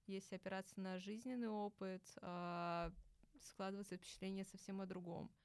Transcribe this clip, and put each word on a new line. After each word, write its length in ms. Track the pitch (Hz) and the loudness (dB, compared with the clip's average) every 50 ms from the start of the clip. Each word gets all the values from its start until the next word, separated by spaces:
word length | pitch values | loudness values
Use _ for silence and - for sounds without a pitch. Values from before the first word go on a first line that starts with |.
| _ | _
если 300 | - 190 190 - - 190 | -2 -2 -2 -2 -2 -4
опираться 440 | 185 - 190 196 190 185 - - 196 | -2 -2 0 0 0 -2 -2 -2 0
на 180 | 190 185 185 185 | 0 2 2 0
жизненный 500 | 185 196 214 226 240 254 254 247 233 220 | 0 -2 -2 -2 0 0 2 4 4 4
опыт, 540 | 214 208 208 208 - - 190 190 185 185 - - - - | 4 4 2 2 0 0 0 0 0 -2 -4 -8 -10 -6
а, 680 | - 180 175 175 175 175 175 175 175 170 170 170 170 170 185 - - - - - - - - 269 | -4 -2 0 2 2 2 2 4 4 4 4 4 4 2 0 -4 -10 -14 -18 -20 -20 -20 -18 -16
складывается 540 | - - - - 190 196 196 196 202 - 180 | -14 -8 -2 0 0 2 2 0 -2 -2 -4
впечатление 480 | 180 - - - - 185 190 196 190 190 | -4 -6 -8 -6 -2 0 2 2 2 0
совсем 360 | - - 190 - - 196 196 | -2 -4 -8 -4 -2 0 0
о 60 | 196 | 0
другом. 440 | 185 190 185 175 170 165 156 151 - - - | 0 -2 -2 -2 -2 -2 -2 -2 -4 -6 -14